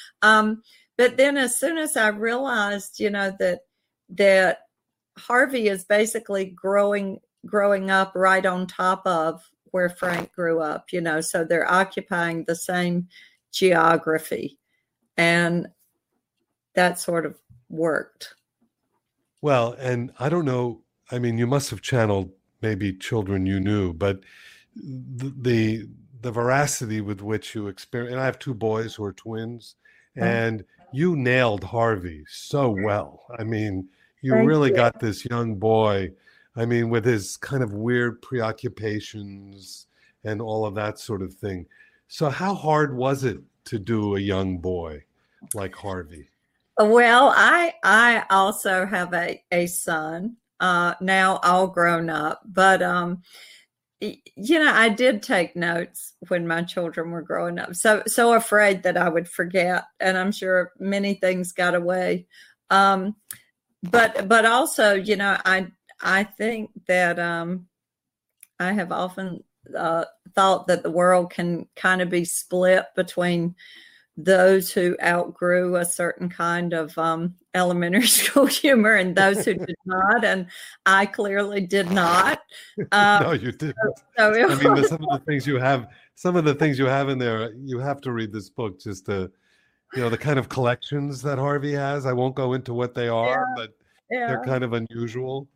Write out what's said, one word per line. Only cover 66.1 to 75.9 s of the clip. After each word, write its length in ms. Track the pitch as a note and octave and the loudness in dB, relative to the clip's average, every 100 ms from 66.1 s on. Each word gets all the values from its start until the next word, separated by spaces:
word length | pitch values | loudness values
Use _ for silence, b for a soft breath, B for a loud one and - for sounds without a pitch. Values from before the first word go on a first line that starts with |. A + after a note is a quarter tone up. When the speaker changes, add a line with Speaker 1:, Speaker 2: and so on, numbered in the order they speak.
| F#3+ | 0
Speaker 1:
think 460 | G#3 - A3 A3 G#3+ - - | 0 -4 -4 -4 -8 -12 0
that, 320 | F3+ F3 E3+ | 2 2 0
um, 480 | E3+ E3+ E3+ F#3 F3+ _ _ _ _ _ _ _ _ _ | -2 -4 -4 -8 -10 _ _ _ _ _ _ _ _ _
I 140 | F3+ | -2
have 200 | G#3 F3 | -2 -4
often, 520 | - F3+ F#3+ F#3+ E3+ - _ - - | -4 -6 -6 -10 -10 -16 _ -12 -6
uh, 280 | E3 E3 - _ - | -2 -2 -4 _ -6
thought 320 | - F#3+ F#3 - | 2 4 2 0
that 140 | F3 | -2
the 80 | E3+ | 0
world 400 | E3 F3+ F3+ F3 | 2 4 4 2
can 360 | - F3 E3+ - - | -4 -4 -4 -8 -4
kind 240 | F#3 F#3 | 0 0
of 80 | F3+ | 0
be 160 | F3+ | -2
split 640 | E3+ - - F3+ F#3 F#3 - - | -2 -6 -4 2 4 4 2 -4
between 580 | F3+ - F3 E3+ E3+ F3+ B B B B B - | -4 -2 0 0 -2 -6 B B B B B -4
those 540 | E3 F#3 F#3 F#3+ F#3 | 2 6 6 6 2
who 240 | G3+ F3+ F3 | 0 0 0
outgrew 760 | E3+ F3 F3 - F3 F3+ F3+ F3+ | 0 0 -2 -4 0 2 2 -2
a 80 | |
certain 440 | F3 | -2